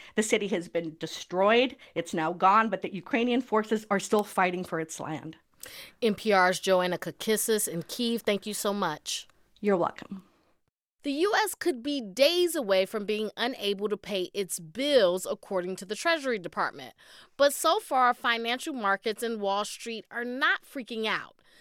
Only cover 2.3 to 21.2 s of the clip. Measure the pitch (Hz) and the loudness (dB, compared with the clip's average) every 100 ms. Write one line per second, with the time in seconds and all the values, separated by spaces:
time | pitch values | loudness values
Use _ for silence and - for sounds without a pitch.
2.3 | 175 185 208 226 190 180 185 - 226 240 | 2 4 6 4 0 -6 -8 -4 0 2
3.3 | 240 262 214 214 214 214 202 - 214 208 | 0 2 0 2 -2 0 -2 2 2 2
4.3 | - 185 180 180 165 160 - 143 151 160 | 2 2 0 -4 -6 -6 -8 -8 -8 -10
5.3 | 160 _ _ - - - - 226 208 220 | -16 _ _ -18 -18 -18 -4 -2 0 4
6.3 | 196 180 180 - 185 180 170 - - - | 6 6 4 2 2 2 -2 -6 -6 0
7.3 | 208 - 214 - 170 160 - 233 233 - | 0 2 0 0 -4 -6 -4 -2 -2 0
8.3 | 202 214 202 214 202 185 151 - - - | -2 -2 -4 -2 0 -2 -4 -6 -8 -8
9.3 | _ _ _ 208 190 160 - - 196 - | _ _ _ 2 2 2 -4 -14 -14 -16
10.3 | _ _ _ _ _ _ _ 285 277 381 | _ _ _ _ _ _ _ -4 0 2
11.3 | 440 427 - 339 262 247 285 214 190 277 | 2 0 -2 -2 -2 -2 -4 -4 4 4
12.3 | 349 349 320 214 190 190 220 202 214 214 | 6 2 2 2 2 2 -2 -4 -2 -4
13.3 | - 233 262 202 196 208 202 - 202 180 | -4 -6 -4 -4 -2 -2 -4 -4 -4 -4
14.3 | - 190 - 160 180 285 277 190 180 - | -4 -6 -6 -8 -4 4 6 6 2 -2
15.3 | 214 - 190 180 185 185 208 339 330 269 | -8 -6 -4 -4 -6 -8 -4 -2 0 -2
16.3 | 226 170 208 165 - 127 - - - - | -4 -4 -4 -4 -4 -16 -18 -20 -20 -8
17.3 | - 285 277 320 392 - 269 247 247 254 | 2 4 4 2 0 0 4 4 4 0
18.3 | 226 233 247 - 269 202 196 233 208 233 | 0 0 -4 -4 -2 0 0 0 -4 -4
19.3 | 226 202 196 208 - 233 226 - 226 240 | -2 0 0 -2 -8 -10 -10 -10 -8 -6
20.3 | 247 311 392 - 285 226 220 220 180 | -2 0 0 -4 -10 -8 -4 -2 -2